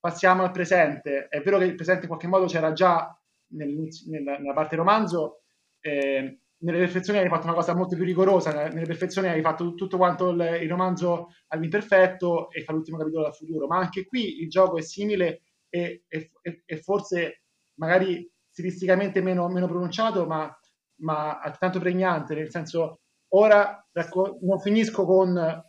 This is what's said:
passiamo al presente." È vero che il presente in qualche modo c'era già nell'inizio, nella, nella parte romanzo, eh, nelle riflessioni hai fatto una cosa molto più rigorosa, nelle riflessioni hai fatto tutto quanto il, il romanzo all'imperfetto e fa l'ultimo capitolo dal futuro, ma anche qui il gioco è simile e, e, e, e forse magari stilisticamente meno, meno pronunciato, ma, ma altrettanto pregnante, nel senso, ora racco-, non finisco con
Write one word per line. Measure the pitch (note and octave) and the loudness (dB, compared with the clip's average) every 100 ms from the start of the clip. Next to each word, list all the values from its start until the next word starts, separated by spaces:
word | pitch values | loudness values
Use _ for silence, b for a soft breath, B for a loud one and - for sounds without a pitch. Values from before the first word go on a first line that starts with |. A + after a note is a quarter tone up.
passiamo | - E3+ F#3+ F#3 | -4 2 4 4
al | F3+ | 2
presente." | F3+ F3 F3+ D#3 C#3+ D3 C#3 - | -2 2 4 4 0 -4 -4 -4
È | D3 | -4
vero | D3 G3 | 2 2
che | |
il | F#3 | 2
presente | - D#3+ F3+ | -2 0 0
in | E3+ | -2
qualche | D#3+ E3+ | -8 0
modo | F#3+ F3+ | 2 2
c'era | E3 D#3+ | 0 0
già | D#3 F#3 E3 - - _ _ _ | 4 4 4 0 -14 _ _ _
nell'inizio, | D#3 D3 D3 D#3+ - - | -10 -8 -6 -8 -10 -12
nella, | D#3 C#3 C#3 | -8 -6 -6
nella | C#3 | -4
parte | C#3 D#3 D#3+ | -2 -2 0
romanzo, | E3+ G#3+ G3+ E3+ D3+ - _ _ _ _ | 2 2 2 -2 -4 -8 _ _ _ _
eh, | D3+ C#3+ C#3 C3+ C3+ C3 _ _ | -6 -2 0 -2 -4 -12 _ _
nelle | E3+ E3+ | -4 0
riflessioni | F3+ F3+ F#3 G#3 | 0 0 0 0
hai | F#3 | 2
fatto | E3 E3 | 0 0
una | |
cosa | E3+ - | -2 0
molto | F3 F#3 F3 | 0 -2 -2
più | |
rigorosa, | F3+ F3 F#3+ F#3+ D#3+ D3 D3+ | -2 2 4 4 2 -2 -4
nelle | E3 | -4
riflessioni | E3 E3 F3+ G3 F#3+ | -6 -6 -4 -2 0
hai | D#3+ | 0
fatto | D#3+ D#3 F3 | 0 0 -4
tutto | E3+ F#3 F#3 | -6 -6 2
quanto | F3+ F3 F3+ | 2 4 0
il, | E3+ E3+ E3+ | 0 0 -2
il | D#3+ | -4
romanzo | F3 F#3 F3+ F3 E3+ E3+ _ _ | -2 -2 0 -2 -2 -6 _ _
all'imperfetto | D#3 D#3+ G3+ G#3 G3 F#3 F#3 F3 E3+ - | -6 -2 -4 4 6 6 4 -2 -2 -4
e | E3 | -12
fa | C3 | -4
l'ultimo | D#3+ D#3+ D#3+ | -6 -4 -6
capitolo | D#3 D#3+ | -4 -2
dal | D3+ | -4
futuro, | - D#3 D#3 C3+ | -6 -10 -6 -2
ma | F3 | -2
anche | F3+ F#3+ F#3+ | -2 -6 -6
qui | B3+ G#3 D3 | -4 -4 -6
il | E3 | -4
gioco | F3 F#3 E3+ | 2 2 2
è | |
simile | D#3+ - G#3 G3+ F3 D#3 _ _ _ | -6 -6 -2 0 0 -2 _ _ _
e, | F3 E3+ - _ | -4 -4 -8 _
e, | D#3 D#3 _ | -10 -10 _
e, | - E3 | -14 -14
e | _ D#3 | _ -14
forse | - G3 G3 F3+ E3 - _ _ _ | -4 -4 -2 -4 -4 -8 _ _ _
magari | - D#3+ F3+ F#3+ E3+ - _ _ | -8 2 2 2 -4 -8 _ _
stilisticamente | - F3 F3 F#3 F#3 G3+ G3 | -10 -8 -4 2 2 2 0
meno, | F#3 F3+ F3 | 0 0 0
meno | F#3 F3+ | 0 -2
pronunciato, | F3 F3 F3 A3+ G3+ D#3+ | -2 -4 -2 0 0 -2
ma, | D#3 D#3 - _ _ _ _ | -4 -6 -10 _ _ _ _
ma | D#3 D3+ D3+ D3+ | -4 -4 -4 -6
altrettanto | D3+ - F#3 F3+ | -10 -4 -2 0
pregnante, | F3+ F3+ F#3 E3 C3+ | -2 0 0 0 -4
nel | D3+ D#3 | -6 -6
senso, | F3 D3+ E3+ D#3+ - _ _ _ | -8 -6 -4 -4 -6 _ _ _
ora | F#3+ G#3+ G#3 G3+ - _ | 6 8 8 6 -2 _
racco-, | E3 E3 F3+ F#3+ - | -6 -4 -2 -2 -2
non | F3+ F#3 | -2 0
finisco | G3+ G#3+ A3 A3 | 2 2 2 0
con | F3+ F#3 F#3 F3+ D#3+ E3 | 4 4 4 2 -2 -4